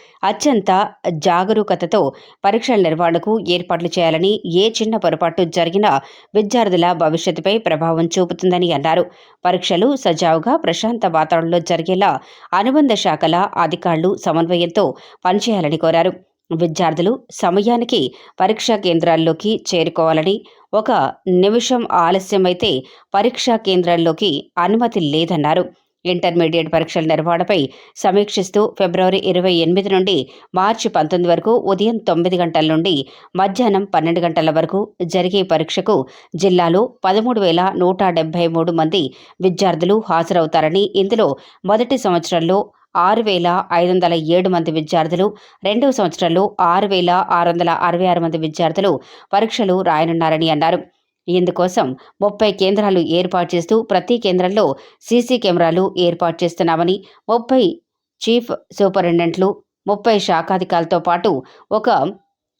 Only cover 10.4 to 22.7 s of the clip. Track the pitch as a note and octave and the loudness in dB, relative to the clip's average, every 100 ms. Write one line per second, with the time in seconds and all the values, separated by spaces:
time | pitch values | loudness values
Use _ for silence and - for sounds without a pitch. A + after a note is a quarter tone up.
10.4 | A#3 D#4 - E3+ A3 A#3 F#3 D#3+ D#3+ E3 | 0 -2 -2 -2 -4 -2 0 0 0 0
11.4 | E3 F3 E3 E3 D#3+ F#3 G3 C3+ - - | 0 -2 0 -4 0 0 0 -2 -8 -20
12.4 | - F#3 A3+ D4 C#4 G#3 F#3+ D#3 D#3+ E3+ | -4 -2 2 2 2 2 0 0 0 0
13.4 | G3+ - E3 F#3 F3 D#3+ F3+ - F#3 D#3+ | 0 0 -2 -2 -2 0 0 0 -2 0
14.4 | E3+ F3 F3 G#3 D#3+ - - - F#3 G3+ | 0 0 0 0 0 -2 -16 -6 -2 0
15.4 | A#3 G3+ D3+ D#3 D#3+ E3 F#3 F3+ _ _ | 0 -2 0 0 0 2 0 -2 _ _
16.4 | - E3 F3 D#3 E3 D#3+ F3+ B3+ - - | -8 -2 -2 0 -2 0 -2 -2 -8 -4
17.4 | F3+ F#3+ G#3+ A#3+ A#3 A3 B2+ - - - | 0 0 0 0 0 -2 -2 -8 -16 -2
18.4 | F#3+ A3 - A3 F3+ E3 E3+ D#3+ E3 D#3+ | -2 0 -2 -2 0 0 2 2 2 0
19.4 | G#3 A3 - F3 D#3+ E3 D#3+ D#3 E3 G#3 | -2 -4 -2 -2 -2 0 0 2 0 -2
20.4 | - _ - G#3 G#3+ G3+ C3+ - F#3+ F3+ | -6 _ -4 -2 0 0 0 -4 0 2
21.4 | G3 A#3 A#3 B3+ A3+ F3+ E3+ F#3+ F#3 G3+ | 4 2 0 -2 0 0 2 0 0 0
22.4 | F3+ F3+ G#3+ | 0 0 -2